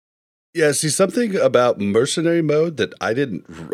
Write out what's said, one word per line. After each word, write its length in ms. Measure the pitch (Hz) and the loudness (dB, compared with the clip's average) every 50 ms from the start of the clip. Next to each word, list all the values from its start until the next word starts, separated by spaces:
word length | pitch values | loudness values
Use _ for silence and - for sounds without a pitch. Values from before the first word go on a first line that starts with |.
| _ _ _ _ _ _ _ _ _ _ - | _ _ _ _ _ _ _ _ _ _ -2
Yeah, 180 | 165 156 147 | 0 0 2
see, 160 | 135 - 160 | 2 0 -2
something 480 | 151 - - 196 185 - 247 240 208 190 | -2 0 0 0 0 0 0 -2 0 0
about 460 | 170 - 131 120 120 123 123 - 98 | 0 2 4 4 4 4 2 2 0
mercenary 600 | 101 101 101 113 131 143 - 175 160 170 170 170 | -2 0 2 2 2 2 0 -2 0 0 2 2
mode 360 | 160 147 147 151 165 175 156 | 2 2 2 0 0 0 -2
that 160 | 123 98 90 - - | -2 -4 -4 -4 -4
I 120 | - 104 113 | -4 -4 -2
didn't, 320 | 135 147 123 92 76 - - 82 82 82 - | -2 -2 -4 -6 -8 -12 -14 -16 -16 -10 -6